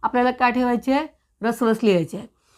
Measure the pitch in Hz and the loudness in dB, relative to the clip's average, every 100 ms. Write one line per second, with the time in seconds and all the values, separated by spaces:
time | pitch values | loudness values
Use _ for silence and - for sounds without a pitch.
0 | 226 247 247 247 247 240 247 233 247 269 | -2 0 0 0 0 0 0 -2 0 -2
1 | 311 _ _ _ 226 233 226 226 220 180 | -2 _ _ _ -6 0 0 2 2 2
2 | 160 - 240 _ _ | 0 -8 -16 _ _